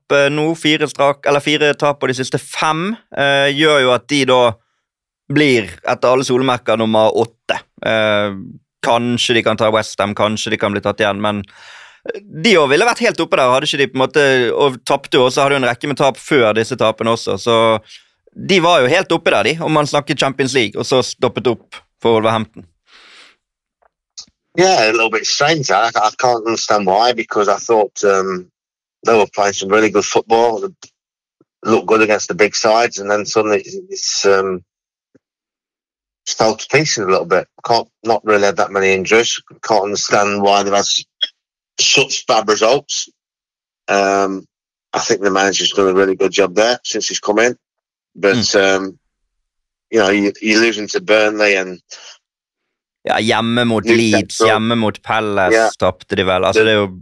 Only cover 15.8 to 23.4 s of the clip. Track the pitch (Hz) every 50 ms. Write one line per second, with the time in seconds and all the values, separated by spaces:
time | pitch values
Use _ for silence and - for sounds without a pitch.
15.8 | - 147 135 - 151 139 - - - - 160 135 117 107 107 110 113 - 131 110
16.8 | 117 110 110 - 113 113 117 113 - - 98 95 - 120 117 113 113 113 110 107
17.8 | - - - - _ _ _ _ _ _ _ - 123 139 196 180 160 175 175 156
18.8 | 127 123 156 190 180 - 165 160 - 190 156 107 98 110 160 165 160 139 156 151
19.8 | 147 135 - 147 143 - 151 - 165 170 - - 139 127 131 135 110 101 101 -
20.8 | 113 - 139 131 120 - - - - 123 - 120 101 127 117 - _ _ - -
21.8 | - _ _ _ - 117 113 110 110 110 113 110 107 - _ 117 101 _ _ _
22.8 | _ _ _ - - - - - - - _ _